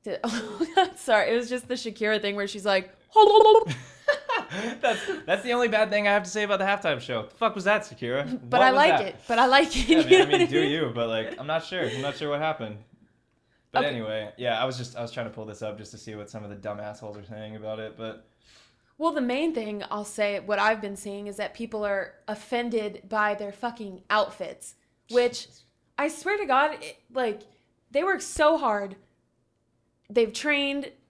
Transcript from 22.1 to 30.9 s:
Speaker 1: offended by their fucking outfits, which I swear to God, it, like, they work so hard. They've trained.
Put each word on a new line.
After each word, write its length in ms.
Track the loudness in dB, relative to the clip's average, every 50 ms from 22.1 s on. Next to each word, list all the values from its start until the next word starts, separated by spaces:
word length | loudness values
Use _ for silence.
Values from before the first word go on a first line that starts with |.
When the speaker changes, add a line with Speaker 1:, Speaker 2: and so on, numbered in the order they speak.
| -12 _ _ -10
Speaker 1:
offended 760 | -10 -10 -8 -6 -4 -4 -2 -2 -2 -2 -4 -4 -8 -10 -10 -6
by 260 | -2 0 0 0 0
their 180 | -4 -6 -12
fucking 500 | -10 -8 -8 -8 -8 -8 -12 -14 -14 -16 _ _
outfits, 640 | 2 2 2 0 -4 -10 -12 -12 -12 -14 -18 -20 -20 _ _ _ _ _ _ _
which 380 | 2 4 4 4 0 -4 -14 -14 _ -20 _ _ _ _ _ _ _
I 120 | -2 -2 -2
swear 280 | -4 -4 -4 -2 -2
to 80 | -2 2
God, 300 | 2 4 4 4 2 0 -6
it, 160 | -14 -18 -18 _ _ _ -4
like, 260 | -2 -2 -2 -2 -6 -12 _ _ _ _ _ _ _ _ _
they 140 | -2 0 2
work 160 | 2 0 -2
so 380 | -4 -8 0 4 4 4 4 4
hard. 380 | 2 0 0 -2 -4 -8 -12 -18 _ _ _ _ _ _ _ _ _ _ _ _ _ _ _ _ _ _ _ _ _ _
They've 220 | 0 0 0 2
trained. 580 | -2 -6 -2 0 0 0 0 -2 -2 -4 -8 -10